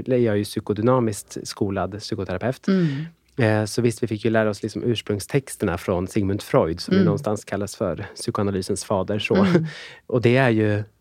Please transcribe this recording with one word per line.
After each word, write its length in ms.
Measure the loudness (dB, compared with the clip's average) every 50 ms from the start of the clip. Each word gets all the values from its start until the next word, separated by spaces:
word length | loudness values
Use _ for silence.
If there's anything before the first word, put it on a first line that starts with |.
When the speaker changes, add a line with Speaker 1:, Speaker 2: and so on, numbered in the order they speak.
| 2
Speaker 1:
är 100 | 2 2
jag 220 | 2 2 2 2 0
ju 60 | 0
psykodynamiskt 960 | -2 -4 -6 -4 -2 -2 2 2 4 4 4 2 0 -2 -4 -10 -12 -14 -12 -12 -12
skolad 500 | -6 -4 -2 -2 0 -2 -2 -4 -6 -8
psykoterapeut. 680 | -8 -6 -6 -6 -4 -4 -4 -4 -4 -4 -4 -4 0 0
Speaker 2:
Mm. 180 | 2 2 2 2 0 -4 -6 -8 -12 _ _ _ _ 0 2 4 4 2
Speaker 1:
Eh, 40 | 0
så 180 | 0 0 2 2
visst, 200 | 2 2 0 -2
vi 40 |
fick 180 | -4 -2 -2 0
ju 60 | 2
lära 200 | 2 2 2 2
oss 120 | 0 -2 -6
liksom 200 | -6 -6 -4 -2
ursprungstexterna 920 | 0 -2 -2 -2 -2 -4 -4 -2 -2 -2 -2 -2 -4 -4 -4 -2 -2 0 -2
från 300 | -2 -2 0 0 -2 -2
Sigmund 340 | -2 -2 0 0 -2 -2 -2
Freud, 380 | 0 2 2 2 2 0 -4
som 120 | -2 0 2
ju 60 | 4
Speaker 2:
Mm. 60 | 4
Speaker 1:
någonstans 400 | 4 2 0 0 -2 -4 -4 -4
kallas 320 | -6 -6 -4 -4 -6 -6
för 300 | -4 -4 -4 -4 -4 -8 -12 -14
psykoanalysens 720 | -10 -8 -4 -2 -2 0 0 0 -2 -2 -2 -4 -4 -2
fader. 340 | 0 0 0 0 0 -2 -2
Så. 160 | 0 2 4
Speaker 2:
Mm. 300 | 4 4 4 4 2 2 -2 -6 -12 -16
Speaker 1:
<laughs> 200 | -18 -20 -20 -8
Och 140 | -2 0 2 4
det 140 | 4 4
är 140 | 4 4 4
ju 320 | 4 4 2 2 2 0 -2 -6 _ _